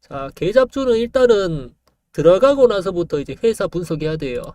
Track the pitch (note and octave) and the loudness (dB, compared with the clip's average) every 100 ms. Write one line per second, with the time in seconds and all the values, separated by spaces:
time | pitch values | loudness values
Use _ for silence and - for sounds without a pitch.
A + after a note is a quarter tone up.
0 | _ C#3 C3+ - D#3+ A3+ B3+ - C4+ A3+ | _ -12 -12 -6 0 2 2 -2 -2 -2
1 | A#3+ C4 B3 G#3+ F#3+ D#3 B2+ _ _ _ | 0 0 2 2 0 -6 -10 _ _ _
2 | _ - D#3 F#3+ C4 C#4 B3 G3+ F#3 F3 | _ 2 4 6 4 4 4 2 -4 -4
3 | E3 D3+ C#3 C3 A#3 G#3+ F#3+ F3 F3 D#3 | -4 -6 -6 -4 -2 -2 -6 -6 -6 -6
4 | D3+ D#3+ C#3+ A#2+ - | -6 -6 -6 -8 -10